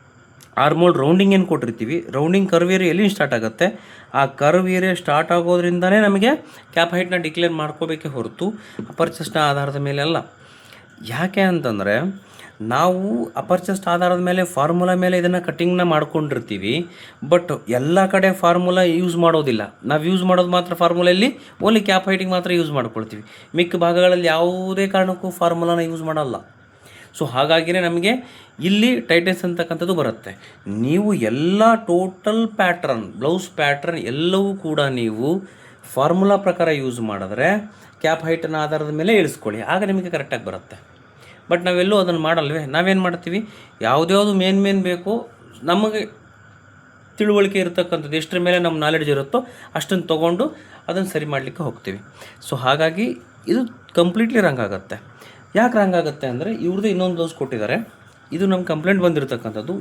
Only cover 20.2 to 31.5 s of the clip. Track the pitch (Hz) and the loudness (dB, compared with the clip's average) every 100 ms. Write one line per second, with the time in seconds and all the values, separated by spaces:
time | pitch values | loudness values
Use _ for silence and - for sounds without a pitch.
20.2 | 180 180 180 180 175 170 170 170 180 185 | 2 2 2 0 -2 0 2 2 2 4
21.2 | 262 - - - 196 226 202 185 190 190 | 2 -2 -14 -4 2 2 4 0 2 -2
22.2 | 185 180 180 175 156 143 117 113 107 107 | 0 -2 0 0 0 -2 -4 -6 -10 -12
23.2 | 107 - - 160 175 175 170 175 180 180 | -18 -20 -4 -2 0 2 2 4 4 4
24.2 | 170 160 175 185 185 190 196 196 190 180 | 2 2 2 0 -4 -2 0 2 0 -2
25.2 | 190 - 170 170 170 170 165 165 160 156 | -6 -2 0 0 0 0 -2 -4 -4 -4
26.2 | 139 95 - - _ _ - - - - | -4 -6 -10 -20 _ _ -20 -20 -14 -8
27.2 | 139 123 147 165 165 180 175 170 196 254 | -4 0 2 2 2 0 0 0 0 0
28.2 | - - - - 170 208 240 247 - 170 | -4 -20 -20 -4 0 2 2 2 2 2
29.2 | 180 185 180 170 165 165 175 175 127 - | 2 -2 -2 -4 -4 -4 -2 0 -2 -4
30.2 | 98 98 - - 95 107 127 175 208 165 | -12 -18 -20 -16 -10 -4 0 0 0 0
31.2 | 110 127 165 | -2 0 0